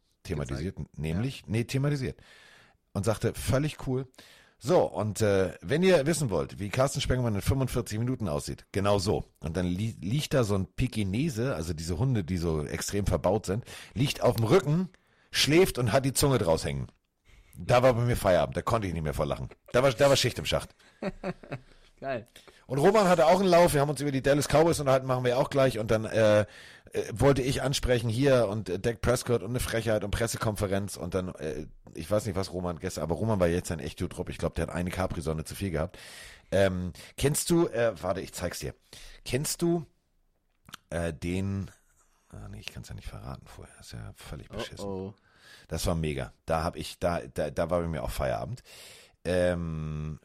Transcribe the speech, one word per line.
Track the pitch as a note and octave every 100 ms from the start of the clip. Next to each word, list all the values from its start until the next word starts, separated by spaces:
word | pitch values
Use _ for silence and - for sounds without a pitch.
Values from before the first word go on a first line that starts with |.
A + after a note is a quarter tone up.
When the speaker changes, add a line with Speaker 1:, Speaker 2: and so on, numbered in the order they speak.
| _ _
Speaker 1:
thematisiert, | - D#2 C2 C2 F2 -
Speaker 2:
Gezeigt. | D2+ -
Speaker 1:
nämlich, | D#2 E2+ B2+ -
Speaker 2:
Ja. | -
Speaker 1:
nee, | A2
thematisiert. | A2+ C3+ C#3+ D3 A2 - - - - - _ _ _
Und | G2
sagte, | G2+ G#2 A2+
"Völlig | - - C3+ D3 - -
cool." | B2+ C3 _ - - _ _
So, | B2 F3
und, | F#2+ E2 G#2 F#2
äh, | G#2+ G2 F2+ D#2+
wenn | E2+ C#3+
ihr | F#3+ F3 C#3
wissen | E3 C#3
wollt, | F2 C#2 B1+
wie | G2+
Carsten | B2+ C#3 -
Spengemann | - B2+ A#2+
in | G2
fünfundvierzig | - C#3 C3 B2+ - G#2+
Minuten | A#2+ C3 G#2
aussieht, | D2 C#2+ C2+ -
genau | G2 G2+ G#2
so. | F#2+ D2+ - _
Und | D#2 E2
dann | F2+
li-, | F2+ A2 -
liegt | F#2 C#3 -
da | C#3+
so | G#2+
ein | G2+ F#2
Pekinese, | - B2+ A2 G2 G#2 E3 A2 B2+
also | F2 E2
diese | D#2 E2 E2
Hunde, | C3 A#2
die | E2 F2+
so | E2+ D#2
extrem | D2 C#2+ - G2+
verbaut | G2 E2+ F2+ G#2+ -
sind, | G2+ - - -
liegt | F#2+ B2+ -
auf | A2 A2+
dem | G#2+
Rücken, | F3+ C#3+ D#3+ F#3 _ _ _ _
schläft | - C3+ D#3+ F#3 -
und | B2
hat | B2 B2
die |
Zunge | - D3 B2+
draus | E2 D#2+
hängen. | E2+ C#2 B1 _ _ _ _ - _ -
Da | F2 B2
war | B2+
bei | A#2
mir | A#2+ A2
Feierabend, | G2+ F2 C#2 D#2
da |
konnte | - A#2 G2
ich |
nicht | E2
mehr | D2+
vor | C#2 D2
Lachen. | C2 B1+ - -
Da | -
war, | C3+
da | B2 C#3+
war | C3+
Schicht | B2 -
im | D2+
Schacht. | D2 - _ _ -
Speaker 2:
<laughs> | G3+ - F#3+ - - C3 _ - _ _
Geil. | C3+ B2 G#2+ - - - -
Speaker 1:
Und | C3+
Roman | E3+ G#3+ F#3
hatte | F3 D#3
auch | F#3
einen | G3
Lauf, | E3+ F3
wir | C#3+
haben | C#3+
uns | D3
über | D3
die | C3+
Dallas | C3+ C#3+ C3
Cowboys | D3 E3+ D3+
unterhalten, | C#3 C3 C3
machen | B2+
wir | B2
ja | A#2+
auch | C#3
gleich. | C#3 C3+ A2+
Und | G#2+
dann, | A2 A2
äh, | G#2 G#2+ G#2
äh, | G2+ - - - - - -
wollte | G#2 C3+ C3+
ich | B2+ C3
ansprechen | B2 C#3 - B2 A#2
hier | A2+ C#3+ B2+ G#2+
und, | G#2+ F#2
äh, | F2+
Dak | A#2+ A2+
Prescott | - B2 - A#2+
und | F#2
eine | B2
Frechheit | - A#2 A2+ G#2+
und | G2+
Pressekonferenz | - A#2 - A2+ G#2 G2+ G2 G2+ -
und | F2
dann, | F#2+ F2+ -
äh, | D#2 B1+ - - -
ich | - D#2+
weiß | G#2 G#2+
nicht, | F2+
was | F#2+
Roman | F2+ F2+ E2
gestern, | F2+ -
aber | D#2
Roman | E2 A2 G#2
war | F2
jetzt | E2+ -
ein | E2
echt | C#2 -
gut | F2+ -
drauf. | E2+
Ich | C#2+
glaub, | E2
der | - D#2
hat |
eine | E2+ F2+
Capri-Sonne | - F#2 F2+ D2+ D#2+
zu | D2+
viel | - G2+
gehabt. | D#2 E2 - - - - - -
Ähm, | F#2+ G2 F#2 F2+ - - -
kennst | C#3 D3+ -
du, | E3+ E3+
äh, | A#2 A#2 F#2
warte, | F2+ F#2
ich | D#2+
zeig's | - F2+ -
dir. | C2 - _ - - -
Kennst | - B2 D#3 -
du, | E3+ E3+ D3 _ _ _ _ _ _ _ _ - -
äh, | E2 E2+
den, | D#2 F2 F#2 G2 G2 F#2 - _ _ _ _ _
ah, | - G#2
nee, | G#2
ich | G#2
kann's | - A2+
ja |
nicht | - -
verraten | G#2 G#2+ C2+ -
vorher, | - - -
ist | -
ja | A2+ G#2+ G2+
völlig | - D2 -
Speaker 2:
Oh, | G#2
Speaker 1:
beschissen. | A2+ - G2+
Speaker 2:
oh. | F#2+ F#2+ - _ _ - - -
Speaker 1:
Das | D#2+ G2
war |
mega. | E2+ D#2 C2+ B1+ - -
Da | D#2+
hab | D#2+ D2+
ich, | - -
da, | F2 E2+ B1+
da, | - D2+
da | C#2+ E2
war | F2
bei | E2+
mir | D#2
auch | A#1+
Feierabend. | - C2+ A1 B1 A#2+ - - - - - _
Ähm, | - F2+ F2+ F2 E2+ D#2+ D#2 D2+ D2+ D#2